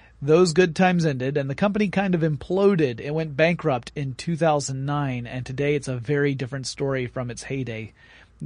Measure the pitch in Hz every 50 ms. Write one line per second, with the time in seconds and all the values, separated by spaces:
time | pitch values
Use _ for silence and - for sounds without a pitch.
0 | - - _ - 139 139 156 175 185 170 147 180 185 175 147 - 190 180 180 175
1 | 160 156 139 123 127 135 147 147 135 135 135 - 196 208 196 208 214 185 - 190
2 | 202 190 180 165 160 156 151 127 - - 180 190 202 202 202 170 156 127 117 110
3 | 101 143 151 160 160 156 139 139 156 170 175 - - 156 131 120 - - - 151
4 | 143 135 123 - - 170 170 147 170 160 151 147 143 - 135 131 135 143 143 147
5 | 143 135 127 120 117 120 - 127 123 - 131 127 143 143 147 143 - 135 127 123
6 | 113 - 147 143 143 143 139 127 135 117 139 135 127 - - - 143 135 135 131
7 | 123 120 - 131 123 120 117 - - - 139 135 127 123 113 110 110 107 - _
8 | - - - - - _ _ - 151